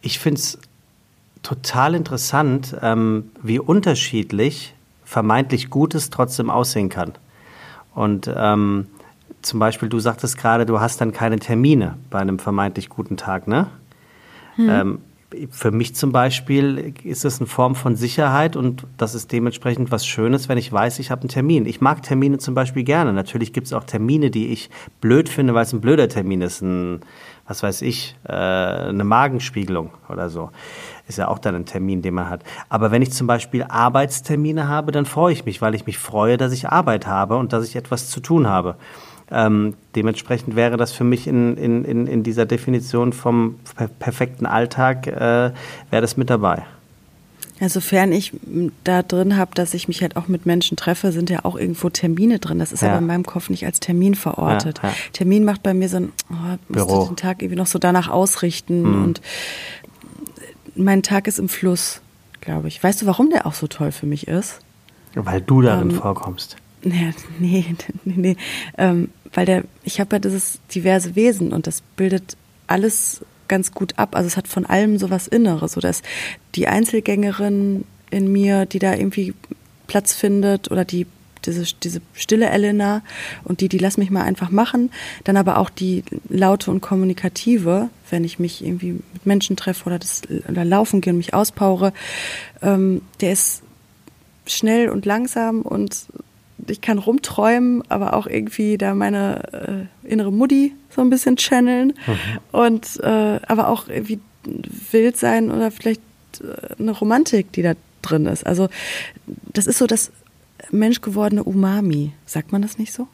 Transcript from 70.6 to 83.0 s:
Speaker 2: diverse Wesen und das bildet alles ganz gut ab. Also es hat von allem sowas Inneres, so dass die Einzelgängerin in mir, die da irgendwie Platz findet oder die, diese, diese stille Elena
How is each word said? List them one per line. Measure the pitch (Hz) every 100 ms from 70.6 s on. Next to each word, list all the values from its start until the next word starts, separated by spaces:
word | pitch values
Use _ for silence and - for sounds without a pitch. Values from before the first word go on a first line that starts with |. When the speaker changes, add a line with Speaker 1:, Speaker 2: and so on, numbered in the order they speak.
| _
Speaker 2:
diverse | 185 175 190 180 180
Wesen | 233 202 170
und | - 165
das | - _ -
bildet | 190 185 190 - _ _ _
alles | 185 214 214 - - - _ _
ganz | 190 190
gut | - 190 -
ab. | 214
Also | - 175
es | 190
hat | -
von | - 180
allem | 185 214 208
sowas | 190 185 -
Inneres, | 233 220 160 160
so | -
dass | - - - - - - _
die | - -
Einzelgängerin | 190 220 220 214 202 202 196 208 202 202 196 196 - _
in | 202 196
mir, | 196 196 196 190
die | 190
da | 190
irgendwie | 185 196 190 190 - - - _ _ -
Platz | 208 202
findet | - 208 202 202 196 -
oder | 185
die, | 180 175 180 - - - -
diese, | 170 170 -
diese | 175 170 -
stille | - - 220 214
Elena | - 208 208 202 214